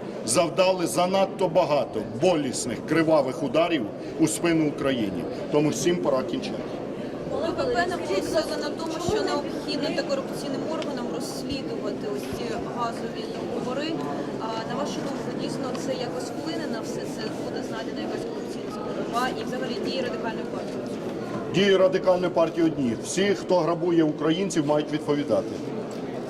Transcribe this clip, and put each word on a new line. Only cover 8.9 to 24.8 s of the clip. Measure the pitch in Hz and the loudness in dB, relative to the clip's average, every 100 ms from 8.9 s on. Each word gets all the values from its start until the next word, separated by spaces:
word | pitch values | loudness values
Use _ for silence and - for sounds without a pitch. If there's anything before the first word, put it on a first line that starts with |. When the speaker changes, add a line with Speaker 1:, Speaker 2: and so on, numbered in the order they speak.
| 320 349 | -4 0
Speaker 2:
що | 415 | 0
необхідно | - 285 - 302 - - 294 | 2 0 -2 -4 -4 -2 -2
антикорупційним | - - 269 - - - 135 - | -2 -2 -2 -2 -6 -4 -4 -4
органам | - 254 254 233 226 | -4 -4 -4 -4 -4
розслідувати | - - 254 277 226 226 - - 214 202 | -4 -6 -4 -4 -4 -4 -4 -4 -4 -4
ось | 262 233 | -4 -6
ці | 240 220 - 240 | -4 -4 -4 -4
газові | 233 226 226 233 - | -4 -2 -6 -6 -6
договори. | 233 240 240 247 262 320 302 269 277 - 135 | -6 -4 -4 -2 -2 -2 -2 -4 -4 -4 -4
А | 226 226 - | -4 -4 -4
на | 277 | -4
вашу | 294 | -2
думку, | - 277 254 247 - | -4 -4 -4 -4 -4
дійсно | - 262 262 240 - | -4 -2 -4 -4 -2
це | |
якось | 254 240 - - | -2 -2 -4 -6
вплине | 320 311 330 302 | -6 -4 -4 -4
на | 226 | -4
все | - 226 | -4 -4
це? | 202 - 214 - - | -4 -4 -4 -4 -4
Буде | - - | -4 -4
знайдена | 220 - - | -4 -4 -4
якась | 320 - 226 | -4 -4 -4
корупційна | - - - - | -6 -6 -6 -6
складова | - - 233 202 233 254 233 | -6 -4 -4 -2 0 0 -2
і | |
взагалі | 226 247 254 240 262 | -4 -4 -4 -2 -2
дії | 262 | -2
Радикальної | 240 233 226 226 233 | -2 -2 -4 -4 -4
партії? | - - - - - - - - - - 147 | -6 -6 -6 -6 -6 -6 -6 -4 -4 0 4
Speaker 1:
Дії | 202 190 | 6 8
Радикальної | 185 185 185 180 175 | 6 6 4 4 4
партії | 175 165 165 160 | 4 2 4 2
одні. | 143 127 107 | 4 0 0
Всі, | - 170 | -2 2
хто | 202 180 - 180 | 2 2 4 4
грабує | 160 160 175 165 | 4 2 4 6
українців, | 156 143 147 170 196 170 143 | 4 4 2 2 2 0 4
мають | 151 | 2